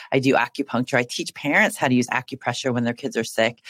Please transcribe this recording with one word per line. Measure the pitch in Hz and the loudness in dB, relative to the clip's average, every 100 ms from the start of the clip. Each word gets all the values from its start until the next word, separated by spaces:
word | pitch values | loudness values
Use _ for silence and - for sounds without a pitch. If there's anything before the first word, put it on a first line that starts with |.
| - | -2
I | 135 | 2
do | 131 117 | 4 4
acupuncture. | 120 - - 117 127 123 | 2 -4 -4 -2 0 0
I | |
teach | 120 - - | 0 -4 -8
parents | - 143 175 208 - | -6 0 2 2 2
how | 143 | 2
to | |
use | 123 120 | 2 2
acupressure | 123 - 139 127 120 135 | -2 -4 -6 -4 -2 -2
when | 123 | 0
their | 117 | -2
kids | 113 120 117 | -4 -4 -4
are | |
sick. | 113 - 113 117 - | -4 0 0 0 -16